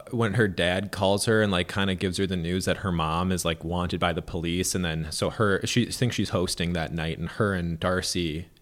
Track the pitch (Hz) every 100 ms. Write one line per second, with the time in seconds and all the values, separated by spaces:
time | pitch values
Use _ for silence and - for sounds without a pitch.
0 | - 113 113 101 107 87 87 92 101 -
1 | 98 101 - 110 107 90 90 - 98 92
2 | 98 87 95 92 85 92 92 82 98 85
3 | 78 82 92 90 85 80 82 90 87 90
4 | 87 85 - 90 85 87 90 95 87 80
5 | 78 - 95 - 104 95 113 123 92 -
6 | 123 - 101 92 90 - 85 87 76 85
7 | 80 80 85 - 104 95 85 80 92 92
8 | - 90 85 78 - -